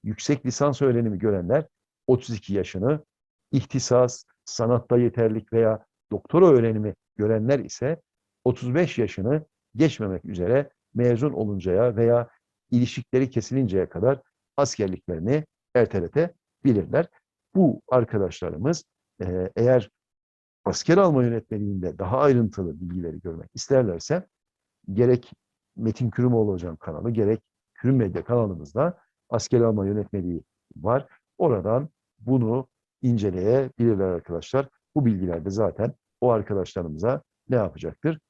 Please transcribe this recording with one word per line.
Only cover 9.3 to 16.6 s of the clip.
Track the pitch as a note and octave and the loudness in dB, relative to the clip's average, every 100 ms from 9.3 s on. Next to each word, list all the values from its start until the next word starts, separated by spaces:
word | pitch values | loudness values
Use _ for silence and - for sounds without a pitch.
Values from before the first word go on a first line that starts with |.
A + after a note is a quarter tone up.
| D3+ D#3 _ _ A2 | -2 -4 _ _ 0
geçmemek | D#3 B2 G#2 F#2 | 0 2 -6 -6
üzere | - F2+ F2+ B2+ D3 _ _ | -8 -4 0 0 0 _ _
mezun | A2+ A#2+ A#2+ D3 | 0 2 2 0
oluncaya | - G#2+ G2 F2+ F#2 B2 G#2 | -2 -4 -4 0 2 2 2
veya | A#2 A#2+ A#2 _ _ _ _ | 2 2 0 _ _ _ _
ilişikleri | A#2+ B2 - - C3 C3 | 0 0 -4 -2 -2 0
kesilinceye | - - C3 A#2+ F#2+ F2 | -2 -4 -2 0 0 -2
kadar | E2+ A2+ C#3 _ _ _ - | 0 0 0 _ _ _ -2
askerliklerini | C#3 - G2 F#2 - E2+ F#2+ D3+ D#3 _ _ | -2 0 -4 -4 -8 -6 -2 -2 -4 _ _
erteletebilirler. | B2 A2+ G2+ F2 C#3+ F3 - _ _ | 0 2 0 -2 -2 -2 -6 _ _